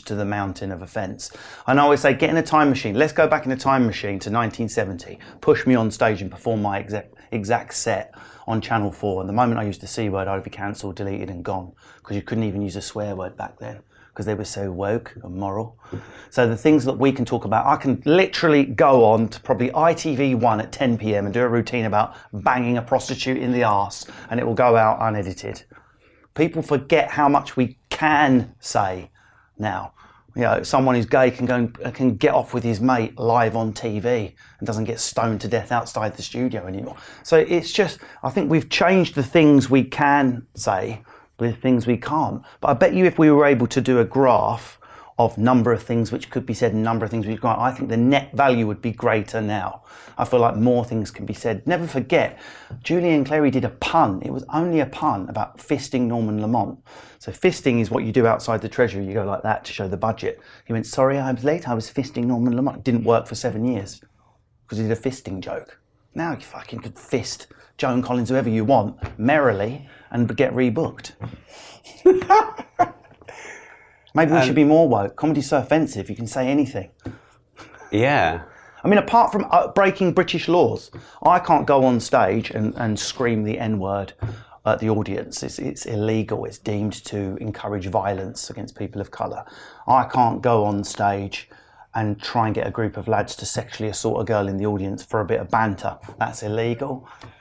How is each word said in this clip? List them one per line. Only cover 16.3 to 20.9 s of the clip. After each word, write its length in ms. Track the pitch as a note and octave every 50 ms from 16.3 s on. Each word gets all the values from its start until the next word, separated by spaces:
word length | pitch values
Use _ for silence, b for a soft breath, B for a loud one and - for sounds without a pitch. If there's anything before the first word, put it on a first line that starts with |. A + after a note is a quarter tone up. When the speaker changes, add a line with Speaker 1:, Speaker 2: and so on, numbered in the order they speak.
Speaker 1:
So 160 | - - B2 A#2
the 100 | A#2 A2+
things 280 | - D#3 D#3 D3+ A#2+
that 120 | C3 B2+ G#2+
we 140 | C3 C#3
can 120 | C3 C3 B2
talk 220 | - - A2+ -
about, 220 | G#2 A2 A2+ B2 C#3
I 80 | D3 D3
can 240 | - C#3 B2 - -
literally 640 | D3 D#3 F3+ F#3+ - - - - E3 D3+ D3 C#3
go 400 | C3+ A#2 - E3 C#3+ C3+ B2+ A#2
on 240 | G#2+ A2 A2+ A2+ G#2+
to 100 | - -
probably 320 | - - C3+ G2 B2 B2+ -
I 180 | D3 D#3 E3+ E3
T 220 | E3 - E3 C#3+
V 180 | B2 C#3+ C#3 B2+
one 260 | A2+ A#2 A#2+ A2 G#2+
at 120 | A2 -
ten 260 | - - C#3 B2